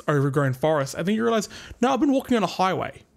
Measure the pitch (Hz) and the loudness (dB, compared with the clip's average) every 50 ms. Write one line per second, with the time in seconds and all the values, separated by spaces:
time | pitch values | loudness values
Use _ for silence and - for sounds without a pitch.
0 | - - 147 139 139 143 135 151 139 131 127 - - 156 160 143 135 135 - - | -2 0 0 2 2 2 2 0 0 0 0 0 0 0 2 0 0 -2 -4 -4
1 | 165 196 220 220 233 233 226 214 - - - - - - - - 233 262 269 226 | -2 -2 0 0 2 2 0 0 -2 -4 -10 -16 -18 -16 -4 0 0 2 2 2
2 | 311 285 262 269 - - 240 220 185 165 - - 185 185 170 123 113 - - - | 2 2 2 2 2 2 2 2 2 0 0 0 0 0 0 -2 -4 -6 -8 -14
3 | - _ _ | -20 _ _